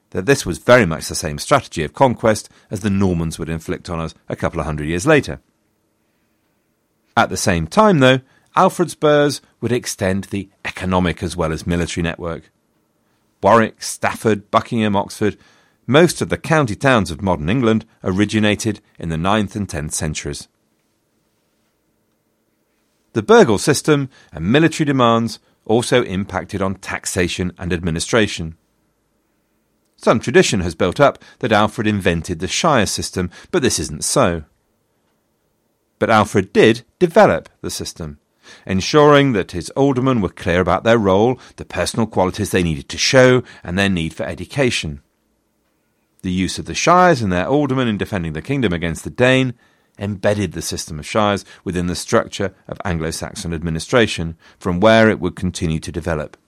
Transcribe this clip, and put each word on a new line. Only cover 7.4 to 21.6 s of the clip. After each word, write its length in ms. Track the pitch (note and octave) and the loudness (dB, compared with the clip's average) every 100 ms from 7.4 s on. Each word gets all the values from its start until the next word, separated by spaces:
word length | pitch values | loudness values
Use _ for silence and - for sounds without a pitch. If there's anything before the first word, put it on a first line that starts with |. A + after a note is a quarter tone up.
| - E2+ D#2+ | 0 0 0
time, 320 | - G#3+ D#3+ | 2 4 6
though, 180 | C3 C3 - _ _ - | 6 4 -2 _ _ 2
Alfred's 400 | F#3 - E3 - | 2 2 -4 0
burhs 440 | D3+ D3 C#3+ C3+ _ - | 2 4 2 -2 _ -8
would 100 | A#2 | -4
extend 540 | A#2+ - - F#2+ G2 | -4 -4 -4 -2 -2
the 240 | F2+ G2+ F#2 _ | -4 -8 -8 _
economic 580 | - - F#2 F#2 F2+ - | -14 -8 -2 0 0 -2
as 140 | F2+ F2+ | -6 -4
well 160 | D#2+ | -4
as 160 | D#2 - | -4 -4
military 340 | E2+ E2 - | -2 -2 -4
network. 480 | E2 - E2+ D2+ - _ _ _ _ _ _ _ _ _ | -6 -6 -8 -10 -14 _ _ _ _ _ _ _ _ _
Warwick, 400 | G2 A2+ A2 - | 4 4 4 -4
Stafford, 680 | - - G#2+ - A2+ G2+ - | -12 -4 -4 -2 0 0 0
Buckingham, 440 | A2+ - A#2 G#2+ | -2 0 -2 0
Oxford, 440 | G2+ F#2+ - G#2 - _ _ _ _ - | -2 -4 -4 -4 -4 _ _ _ _ 0
most 340 | C#3 F3 - | 4 4 2
of 80 | F#2 | -4
the 80 | F2+ | -4
county 400 | - D#3+ B2+ G2 | 0 0 0 0
towns 340 | C#3 A#2+ F#2 | 2 2 0
of 120 | D#2 | -4
modern 260 | G2 F2 D2+ | -4 -2 -2
England 380 | C3 A2+ A2 - _ | 0 0 0 -4 _
originated 760 | - F#2+ G#2 G#2+ G#2 G2+ A2 G2 _ - | -4 -2 0 0 0 0 -4 -6 _ -12
in 100 | E2+ | -8
the 80 | D#2+ | -4
ninth 400 | F#2 A2 G2 A2 | 0 0 -2 -6
and 100 | F#2+ | -8
tenth 280 | D2 D#2 | -8 -8
centuries. 520 | - D#2+ D2 D2 C#2 - _ _ _ _ _ _ _ _ _ _ _ | -6 -6 -6 -8 -10 -14 _ _ _ _ _ _ _ _ _ _ _